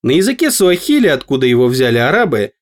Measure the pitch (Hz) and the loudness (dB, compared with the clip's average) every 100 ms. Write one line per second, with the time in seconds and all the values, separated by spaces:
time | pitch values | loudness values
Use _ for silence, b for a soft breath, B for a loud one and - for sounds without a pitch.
0 | - 151 202 262 311 - 185 175 - 294 | 0 0 0 0 -2 2 0 0 0 0
1 | 208 135 - 135 127 120 123 127 127 117 | 2 -2 -4 -2 2 2 2 0 0 0
2 | 123 208 233 113 101 _ | 0 0 0 -2 -4 _